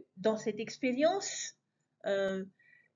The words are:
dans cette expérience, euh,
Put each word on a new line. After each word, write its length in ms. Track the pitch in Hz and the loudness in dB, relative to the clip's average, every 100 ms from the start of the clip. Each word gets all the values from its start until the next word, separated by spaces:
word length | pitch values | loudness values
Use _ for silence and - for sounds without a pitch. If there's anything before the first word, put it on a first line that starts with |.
| - - | -2 0
dans 200 | 214 214 | 2 2
cette 220 | 233 208 | -2 -4
expérience, 960 | 220 - 254 247 311 392 - - - - _ _ _ _ - | -6 -2 0 4 4 2 -2 -6 -8 -12 _ _ _ _ -2
euh, 400 | 196 196 190 190 _ - - _ | 0 0 -2 -6 _ -20 -20 _